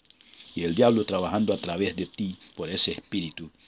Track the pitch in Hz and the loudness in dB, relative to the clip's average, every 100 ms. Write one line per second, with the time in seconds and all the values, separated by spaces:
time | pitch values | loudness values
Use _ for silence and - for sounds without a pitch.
0 | _ - - - - 87 85 85 120 113 | _ -20 -20 -20 -12 -4 -2 6 6 6
1 | 104 95 90 104 104 98 87 87 95 85 | 2 0 0 0 2 0 -2 -2 -2 -2
2 | 87 - 98 90 - - 85 92 - - | -8 -4 -6 -6 -16 -10 -4 0 0 -2
3 | - 101 80 - 80 _ | -6 -6 -6 -10 -16 _